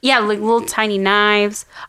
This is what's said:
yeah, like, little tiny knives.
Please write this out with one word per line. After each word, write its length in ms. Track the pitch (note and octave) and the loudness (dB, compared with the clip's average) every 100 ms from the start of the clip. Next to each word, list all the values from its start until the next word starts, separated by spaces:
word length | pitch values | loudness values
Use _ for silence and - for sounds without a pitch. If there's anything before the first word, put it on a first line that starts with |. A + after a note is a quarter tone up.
yeah, 160 | B3+ B3+ | 0 0
like, 220 | G#3 G#3 | 0 -2
little 220 | G#3+ A#3 | 0 0
tiny 360 | - - G#3+ G3 | -2 -2 -2 0
knives. 680 | G3 G#3 G#3 G#3 G#3 G#3+ - - | 0 2 2 2 0 -4 -16 -18